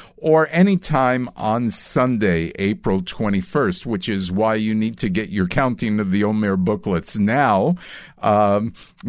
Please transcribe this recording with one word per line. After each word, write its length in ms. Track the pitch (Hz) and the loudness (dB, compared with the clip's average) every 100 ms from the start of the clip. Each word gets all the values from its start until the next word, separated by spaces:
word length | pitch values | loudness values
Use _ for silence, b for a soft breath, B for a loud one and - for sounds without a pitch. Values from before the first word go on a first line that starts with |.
| B B | B B
or 320 | 160 160 156 | 2 4 4
any 280 | 165 196 185 | 2 4 2
time 500 | - 151 127 127 123 - | 0 0 2 0 -4 -6
on 340 | 107 113 120 | -2 0 -2
Sunday, 840 | - - 143 127 117 104 82 82 - | -4 -2 0 2 2 2 2 -2 -2
April 440 | 98 107 - 95 | -2 -2 0 -2
twenty-first, 800 | 92 - 107 101 92 147 113 90 | -2 -6 -2 -2 -2 0 0 -2
which 240 | - 104 90 | -4 -6 -4
is 240 | 98 90 | -4 -2
why 220 | 95 110 | 0 0
you 200 | 110 110 | 0 0
need 220 | 107 110 - | 0 -2 -4
to 100 | 110 | -2
get 180 | 92 107 | -2 -2
your 180 | 101 92 | -2 0
Counting 540 | 147 131 113 117 104 | 2 0 0 -2 0
of 100 | 98 | 0
the 140 | 101 | 0
Omer 320 | 104 107 104 95 | 0 0 0 0
booklets 600 | 92 104 104 87 - 110 | 0 -2 0 -2 -2 -2
now, 560 | 101 120 135 98 123 180 B B B B | 0 2 2 4 2 -2 B B B B
um, 500 | 107 104 101 101 113 - B B | 0 2 4 2 -2 -8 B B